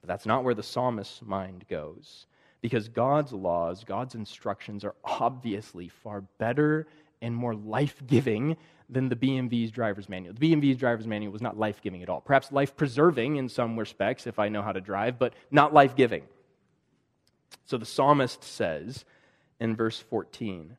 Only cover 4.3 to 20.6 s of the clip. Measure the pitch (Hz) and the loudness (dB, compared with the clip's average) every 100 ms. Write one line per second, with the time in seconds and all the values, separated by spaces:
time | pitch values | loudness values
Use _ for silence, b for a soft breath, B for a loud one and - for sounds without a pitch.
4.3 | - 113 98 - 104 101 - - - 117 | -10 -8 -8 -10 -10 -10 -10 -8 -2 -2
5.3 | 131 120 98 107 90 87 - 113 104 98 | -2 -6 -6 -8 -16 -16 -16 -12 -12 -12
6.3 | _ 110 131 151 156 156 b b _ 117 | _ -2 2 2 2 -4 b b _ -6
7.3 | 117 120 110 104 107 143 - 131 120 117 | -4 -4 -6 -4 -2 -2 -4 2 2 4
8.3 | 107 143 160 b b b 131 131 117 131 | 0 0 -4 b b b -2 -2 0 0
9.3 | 135 127 120 113 113 113 98 98 92 87 | 0 0 -2 -2 -2 -4 -4 -8 -10 -10
10.3 | 107 156 156 143 127 127 117 110 107 104 | 0 4 4 4 2 2 0 -2 -4 -6
11.3 | 104 120 98 107 101 104 92 90 90 - | -6 -8 -2 -2 -2 -8 -8 -6 -8 4
12.3 | 135 - 139 143 - 143 120 165 139 120 | 4 4 0 0 0 -2 6 6 6 0
13.3 | 151 131 - 120 113 107 - 98 127 - | 0 -4 -2 -2 -2 -6 -2 -2 -2 -8
14.3 | 110 104 107 104 95 92 98 110 123 123 | -2 -2 0 -4 -6 -4 -2 -2 0 -2
15.3 | B B 143 147 151 139 131 123 85 - | B B 4 8 8 8 6 2 2 -8
16.3 | _ _ _ _ _ _ _ _ _ _ | _ _ _ _ _ _ _ _ _ _
17.3 | _ _ - _ 127 107 - 139 147 127 | _ _ -20 _ -6 -4 2 6 6 4
18.3 | - - - 95 78 87 131 - b b | -2 -16 -4 -2 -2 -8 -14 -16 b b
19.3 | b b _ 113 110 113 - - 113 - | b b _ -4 0 -2 -4 -6 -6 -6
20.3 | - 110 92 | -10 -8 -8